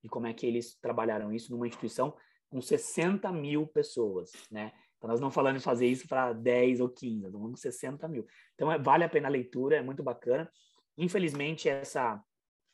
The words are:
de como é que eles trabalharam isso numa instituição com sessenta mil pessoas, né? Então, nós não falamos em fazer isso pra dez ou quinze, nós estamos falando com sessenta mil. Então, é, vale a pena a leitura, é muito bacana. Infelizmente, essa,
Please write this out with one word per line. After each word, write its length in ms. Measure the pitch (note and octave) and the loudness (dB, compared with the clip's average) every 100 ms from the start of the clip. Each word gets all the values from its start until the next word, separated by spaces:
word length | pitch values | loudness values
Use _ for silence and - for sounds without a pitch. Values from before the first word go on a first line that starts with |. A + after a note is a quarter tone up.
de 80 | A#2 | -8
como 160 | B2 A#2 | -6 -6
é 80 | |
que 120 | A2+ B2+ | -2 -2
eles 320 | A#2 A#2 - | -2 -4 -8
trabalharam 540 | B2 A#2 A2+ G#2+ G#2 | -4 0 0 0 -2
isso 180 | A2+ - | -6 -6
numa 160 | A#2+ A#2+ | -6 -6
instituição 480 | A#2 A2+ - C3+ - _ _ _ | -6 -8 -2 -2 -4 _ _ _
com 100 | C3 | -10
sessenta 720 | - - - - E3+ G3 G3 | 0 0 0 0 0 0 -2
mil 340 | F3 C#3+ D3 D#3 | -4 -2 -2 0
pessoas, 640 | D3+ D3 - A2 F#2 E2+ - - | 0 0 0 -2 -2 -6 -16 -14
né? 220 | G#2+ G#2+ - _ _ | -10 -10 -12 _ _
Então, 100 | A2+ | -2
nós 120 | A#2 | 0
não 100 | C3+ | 0
falamos 320 | C3 C3+ C3+ | 2 2 2
em 20 | |
fazer 220 | C3 A#2+ B2 | 0 4 4
isso 200 | B2+ - | 2 0
pra 280 | C3 B2+ | 0 0
dez 460 | A2+ A#2+ B2 B2+ B2+ | 2 4 6 6 4
ou 80 | B2 | 0
quinze, 340 | B2 B2+ A2 | -2 -6 -6
nós 60 | G2 | -6
estamos 120 | G2+ | -8
falando 120 | A2 | -8
com 40 | B2+ | -6
sessenta 500 | C3+ B2 C3+ C#3+ D#3+ | -8 -6 -8 -8 -6
mil. 200 | C#3+ G#2 - _ | -6 -8 -16 _
Então, 160 | - D3+ | -2 0
é, 80 | D#3+ | 2
vale 260 | C#3 D3+ | 6 6
a 40 | E3 | 6
pena 180 | D3+ C3+ | 2 2
a 40 | |
leitura, 460 | C#3 B2 B2 C3+ D3+ | 0 -2 -2 2 2
é 60 | |
muito 200 | C3 C#3 | 2 -6
bacana. 480 | C3+ A#2+ - C3 E3 _ _ _ _ - | -6 -4 0 0 0 _ _ _ _ -4
Infelizmente, 680 | F3 G3 E3+ C#3+ C#3+ D#3+ D#3+ | 0 2 0 0 -4 0 0
essa, 560 | C#3 C#3 C#3+ A#2+ G#2+ _ _ _ _ _ | 0 -4 -2 0 -2 _ _ _ _ _